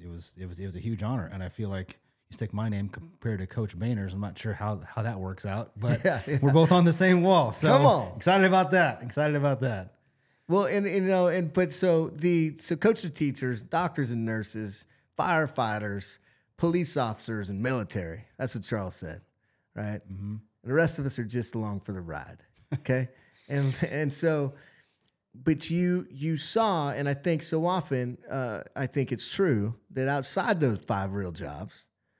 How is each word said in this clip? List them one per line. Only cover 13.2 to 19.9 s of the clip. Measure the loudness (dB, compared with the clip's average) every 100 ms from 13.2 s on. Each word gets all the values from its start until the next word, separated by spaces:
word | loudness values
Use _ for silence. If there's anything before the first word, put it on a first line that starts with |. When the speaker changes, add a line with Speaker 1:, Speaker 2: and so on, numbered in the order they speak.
| -2 -2 -4 -4
Speaker 2:
doctors | -4 -2 0 -2 -2
and | -2
nurses, | -2 -4 -6 -8 -8 -10 -16 _ _ -4
firefighters, | 0 0 0 -2 -2 -2 -4 -6 -8 -14 _ _ _ -2
police | 0 2 0 0
officers, | -2 -4 -6 -6 -4
and | -4
military. | -2 -2 -4 -6 -6 -10 -14 -8
That's | -6 -6
what |
Charles | -4 -4 -6 -8
said, | -12 -12 -18 _ _ _ _ -10
right? | -8